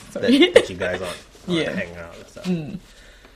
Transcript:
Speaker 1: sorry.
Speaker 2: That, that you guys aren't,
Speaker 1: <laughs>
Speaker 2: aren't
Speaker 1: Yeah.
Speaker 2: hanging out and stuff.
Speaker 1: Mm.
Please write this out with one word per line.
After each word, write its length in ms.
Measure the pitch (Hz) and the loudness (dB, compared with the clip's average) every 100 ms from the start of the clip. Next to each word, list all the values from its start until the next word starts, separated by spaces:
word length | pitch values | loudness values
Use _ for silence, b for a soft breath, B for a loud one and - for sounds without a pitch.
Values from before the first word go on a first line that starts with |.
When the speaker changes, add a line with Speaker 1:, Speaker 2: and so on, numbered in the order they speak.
| - | -10
Speaker 1:
sorry. 260 | - 202 269 | -2 4 6
Speaker 2:
That, 160 | 359 | 6
that 140 | - - | 6 4
you 60 | 92 | 0
guys 240 | 90 90 | -6 -4
aren't, 220 | 95 - - | -6 -10 -16
Speaker 1:
<laughs> 160 | - - | -14 -4
Speaker 2:
aren't 120 | 170 | -2
Speaker 1:
Yeah. 100 | 143 | -2
Speaker 2:
hanging 260 | 92 87 - | -6 -8 -12
out 180 | 82 - | -16 -18
and 80 | - | -20
stuff. 160 | - | -8
Speaker 1:
Mm. 340 | 185 170 147 - B B B B B | -4 -4 -4 -12 B B B B B